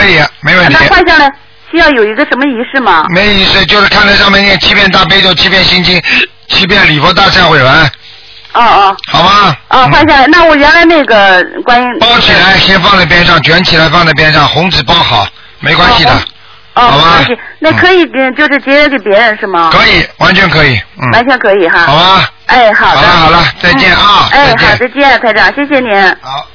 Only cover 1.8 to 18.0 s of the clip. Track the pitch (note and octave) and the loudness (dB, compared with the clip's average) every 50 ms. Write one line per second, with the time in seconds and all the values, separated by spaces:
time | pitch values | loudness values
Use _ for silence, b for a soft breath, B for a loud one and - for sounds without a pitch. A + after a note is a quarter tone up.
1.8 | E4 D4+ C#4+ A#3+ G#3 G#3+ A3 A#3 D4 - - B3 C#4 D4 B3 A3 B3 - - C#4 | 0 2 2 0 0 -2 -2 -4 -4 -2 -2 -2 -2 -2 -4 -6 -6 -6 -6 -4
2.8 | A#3+ G3+ F3 D#3+ D#3 - E3+ F#3 G#3 G#3 G3 G3 F#3+ F#3 F#3 G3 F#3+ - A3 G#3 | 0 0 0 0 0 -2 -2 -2 0 0 0 0 0 0 0 -2 0 0 0 0
3.8 | G3 - - G3+ - - G3+ G3+ - G3+ G3 G3 G3+ G3+ F#3+ - - - - D4+ | 0 0 0 0 0 2 0 0 0 0 0 0 0 0 -2 -2 -2 -2 -2 0
4.8 | D4+ G3 F#3 F#3+ F#3 E3 F#3+ G3 F#3+ F#3+ F3+ - - F#3+ F3+ F#3+ F3 D3 E3+ F#3 | 0 0 0 0 0 0 0 0 0 0 -2 -2 -2 -2 0 -2 0 0 -2 -2
5.8 | F3 F3 F3+ E3+ B B B B B B - - - - - - G3 E3+ G#3 G3+ | -2 -2 -2 -2 B B B B B B -8 -14 -10 -6 -4 -4 -2 -2 0 0
6.8 | F3+ D3 D3+ D3 C#3 F3 F#3 G3+ G3 F#3 - F#3 F3+ D#3+ D#3+ C#3+ B2+ C3 C#3 D#3+ | 0 0 0 0 0 0 0 0 0 0 0 0 0 0 2 2 2 2 2 2
7.8 | D#3+ C#3 B B B B B B B B B B B B - A3 A#3+ A3 E3 F#3+ | 0 0 B B B B B B B B B B B B -2 0 2 2 2 2
8.8 | G3+ F#3+ G3 - - - - D3 E3+ F#3 G3+ G#3 G3+ F3+ C3+ - - - - C4 | 2 0 0 -4 -8 -6 -4 0 0 2 2 2 2 0 -2 -4 -6 -2 0 0
9.8 | C4 A#3+ - D4+ D#4 D#4 D4+ C#4 B3+ D4 E4 F4 E4+ E4 D4+ C#4+ C#4+ D4 D#4+ E4+ | 2 2 2 2 2 2 2 2 2 4 4 4 4 2 2 2 2 2 2 2
10.8 | E4+ E4 E4+ D4+ C4+ A3 A#3 G#3 G3 G3 F#3 F3+ - - - - - - A#3+ A#3+ | 2 2 2 2 2 2 2 2 4 4 2 2 0 -2 -6 -6 -2 0 0 0
11.8 | B3 B3 A#3 - A3+ A#3+ A#3+ B3 B3 A#3+ G#3 F#3+ F3+ F#3+ F#3+ E3+ D3+ E3+ F#3+ F#3+ | 0 -2 -4 -2 0 0 0 0 0 0 0 0 2 0 0 0 0 0 0 0
12.8 | E3 G#3 G3 F#3 F3+ D3+ F3 F3 F3 F3+ F3 D#3+ C3+ D3+ D#3+ F3+ F#3 - - D#3+ | 0 0 0 0 0 0 0 0 0 2 0 0 2 2 0 0 0 0 0 0
13.8 | D#3+ D#3+ D3+ F3 E3+ D#3+ D3+ C#3 D#3+ D#3 D3+ D#3 C#3+ C3 B2 D3 F3 F#3+ D#3 D3 | 0 0 0 0 0 0 0 0 0 0 2 0 0 0 0 -2 -2 -2 -2 -4
14.8 | C3+ G#2 C3+ - - - A#2+ G#2+ G2+ - B B B B B - C#3 C#3 D#3+ - | -2 -2 -2 -2 -2 -2 -2 -2 -4 -4 B B B B B -8 -4 -2 0 0
15.8 | F3 - - - D#3+ - - - - - B B B B B B - - - A#3 | 0 2 2 0 0 0 0 -2 -4 -8 B B B B B B -18 -6 -2 0
16.8 | B3 A#3+ C4+ C#4+ D#4+ E4 - D#4+ C#4 - D4 B B B B - - D#4+ - - | 0 2 2 2 0 0 0 0 0 -2 -4 B B B B -6 -4 -2 0 0
17.8 | F4 F#4 F#4+ F4+ | 2 2 2 2